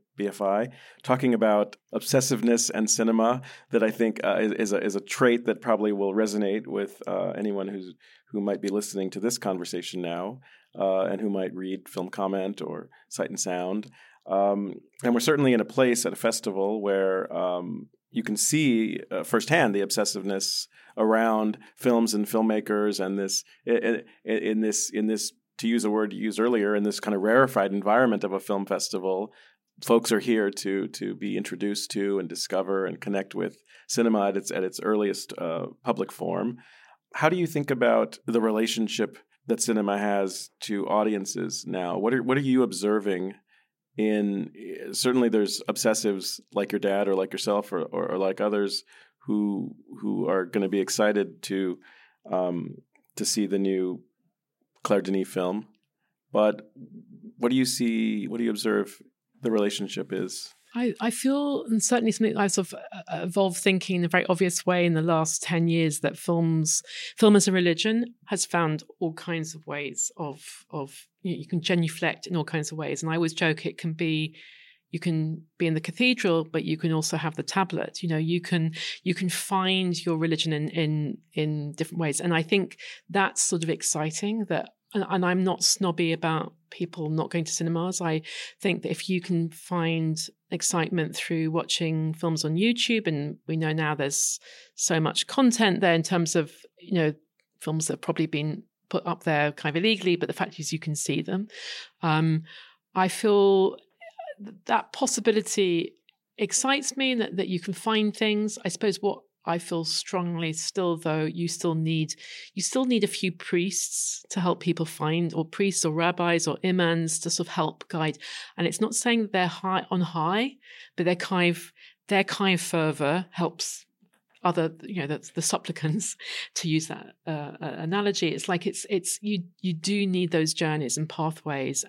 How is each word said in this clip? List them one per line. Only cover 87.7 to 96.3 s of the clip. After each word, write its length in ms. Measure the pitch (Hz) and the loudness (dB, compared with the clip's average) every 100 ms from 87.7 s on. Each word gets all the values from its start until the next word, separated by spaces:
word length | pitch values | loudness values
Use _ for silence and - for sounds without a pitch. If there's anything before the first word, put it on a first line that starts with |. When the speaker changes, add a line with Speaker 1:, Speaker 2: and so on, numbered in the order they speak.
| 165 175 185 | 0 -2 -2
Speaker 2:
I 220 | 170 156 156 - - - | 0 -2 -4 -10 -12 -4
think 220 | - 175 | -2 -2
that 80 | - | -2
if 180 | 156 - | -4 -2
you 100 | 185 | -2
can 300 | 175 175 165 | 0 0 0
find 680 | 160 - 175 165 165 160 160 - - - | -4 -4 0 0 2 0 0 -4 -12 -8
excitement 640 | 170 - 175 160 180 156 - | -4 0 0 0 0 -2 -4
through 360 | - 165 160 | -4 0 0
watching 600 | 165 160 - 165 160 156 | 0 -2 -2 0 0 -2
films 320 | 160 170 160 156 | -2 -2 0 0
on 100 | 160 | 2
YouTube, 500 | 220 240 - 226 208 | 2 2 2 0 0
and 320 | 151 147 - - | -2 -4 -8 -4
we 100 | 160 | -2
know 160 | 156 | 0
now 220 | 156 151 147 | 0 0 0
there's 440 | 139 143 - - - - - - | 0 0 -2 -4 -10 -20 -16 -4
so 260 | - 165 | 0 2
much 260 | 156 - - | 2 0 -2
content 540 | - 254 233 214 - | 4 4 4 2 4
there 140 | 180 165 | 4 4
in 80 | |
terms 320 | 160 180 165 | 2 0 2